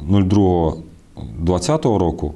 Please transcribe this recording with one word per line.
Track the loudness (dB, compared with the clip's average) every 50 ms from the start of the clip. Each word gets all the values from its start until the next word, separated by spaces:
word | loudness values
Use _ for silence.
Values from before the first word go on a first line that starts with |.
| -4 0
нуль | 2 2 2
другого | 4 4 4 4 4 2 2 2 0 -2 -4 -12 -18 -20 -20 -20 -20 -18 -16 -16 -14 -10 -6
двадцятого | -2 0 0 0 0 0 -2 0 0 0 2 2
року | 2 0 -2 -2 -6 -8 -8